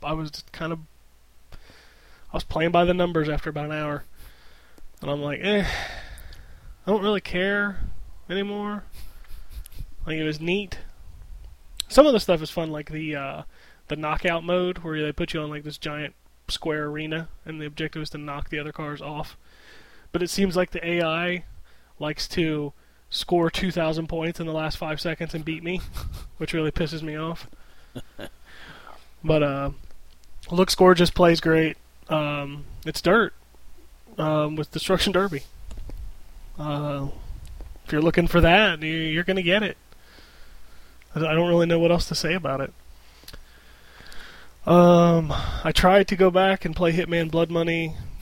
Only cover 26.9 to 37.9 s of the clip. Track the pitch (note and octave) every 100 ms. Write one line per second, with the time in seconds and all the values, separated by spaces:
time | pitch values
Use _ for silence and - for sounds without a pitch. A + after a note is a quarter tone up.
26.9 | D#3+ D#3 D3+ D#3+ E3 - - - - -
27.9 | - - - - - - - - - -
28.9 | - - - D#3 D#3 D3 C#3 C#3 - -
29.9 | - - - - - - F3 F#3 - F#3
30.9 | F3 F3 - F3 E3 D#3+ D#3+ D#3+ - -
31.9 | - - D#3 D3 D3 C#3+ D3 C#3+ - D#3+
32.9 | - E3+ G#3+ G#3 - - - - - -
33.9 | - - A3+ G#3 D3+ D3+ D#3 D3 D#3+ -
34.9 | F#3 G#3 F3+ G3 C#3+ - - - - -
35.9 | - - - - - - - D3+ D3 D3
36.9 | C#3+ C#3 - - - - - - - -